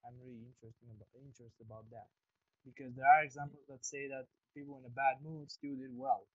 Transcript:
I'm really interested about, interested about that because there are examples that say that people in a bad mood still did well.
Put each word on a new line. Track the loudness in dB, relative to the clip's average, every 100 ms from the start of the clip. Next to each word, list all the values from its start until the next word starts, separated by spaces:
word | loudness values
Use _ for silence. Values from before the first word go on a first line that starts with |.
I'm | -18 -16
really | -14 -14
interested | -16 -18 -20 -18 -18
about, | -18 -18
interested | -20 -20 -20 -20 -18
about | -14 -14 -14
that | -16 -16 _ _ _ _ _ -20
because | -12 -10 2
there | 10
are | 10
examples | 10 -4 -8 -10 -18
that | -12 -8
say | -4 -4
that | -6 -10 _ _ -14
people | -12 -12
in | -12
a |
bad | 2 2 2
mood | -4 -10 -10
still | -8 -6 -6
did | -6
well. | -8 0 0 0